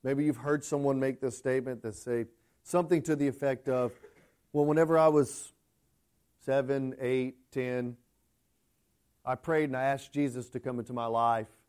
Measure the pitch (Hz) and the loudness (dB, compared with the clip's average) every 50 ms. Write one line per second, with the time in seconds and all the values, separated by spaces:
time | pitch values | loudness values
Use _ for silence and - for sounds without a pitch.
0 | - 131 139 139 147 151 143 117 120 143 147 147 - - 151 143 143 139 135 135 | -2 -2 -2 0 0 0 -2 -2 -2 -2 -2 -2 -2 -4 -4 0 0 0 0 2
1 | 135 135 131 - - 127 117 - - 135 127 131 120 131 127 110 - 113 101 - | 0 -2 -2 -2 -6 -6 -6 -4 -2 0 0 0 -2 -4 -10 -8 -8 -10 -10 -10
2 | - 123 120 120 113 113 _ _ _ _ _ _ _ - - 180 175 160 180 160 | -6 -4 -2 -2 -2 -6 _ _ _ _ _ _ _ -2 0 0 2 2 2 0
3 | - 160 156 143 143 139 120 - 143 139 131 123 - 139 131 127 123 117 - - | 2 0 0 0 0 -2 -2 -2 -2 -2 -2 -2 -2 -2 0 0 0 -2 -4 -10
4 | - - _ _ _ _ _ _ _ _ - 147 147 147 151 156 165 156 165 160 | -20 -20 _ _ _ _ _ _ _ _ 0 0 2 4 4 4 4 4 6 6
5 | 160 160 151 151 139 - - - - - _ _ _ _ _ _ _ _ _ _ | 6 6 6 6 4 2 -2 -14 -16 -18 _ _ _ _ _ _ _ _ _ _
6 | _ _ _ _ _ _ _ _ - - 135 139 135 127 139 139 135 131 131 - | _ _ _ _ _ _ _ _ -4 0 0 0 2 2 -2 -2 -2 -4 -6 -4
7 | 135 123 131 131 127 131 131 _ _ _ - 139 127 127 123 123 123 123 120 _ | -2 0 0 0 0 -2 -6 _ _ _ -6 -4 -4 -2 -2 -4 -4 -6 -8 _
8 | _ _ _ _ _ _ _ _ _ _ _ _ _ _ _ _ _ _ _ _ | _ _ _ _ _ _ _ _ _ _ _ _ _ _ _ _ _ _ _ _
9 | _ _ _ _ _ - 127 - - - 160 156 156 143 131 127 131 135 139 135 | _ _ _ _ _ -8 -8 -6 -2 0 2 2 2 0 -2 -2 -2 -2 -2 -2
10 | - - - 147 147 135 120 127 120 - - 127 123 131 123 120 117 120 123 120 | -6 -6 -2 -2 -2 -2 -2 -6 -10 -8 -10 -8 -6 -6 -6 -6 -6 -6 -6 -6
11 | 117 113 113 117 117 117 117 113 110 - _ _ _ | -4 0 0 2 4 4 2 0 -2 -8 _ _ _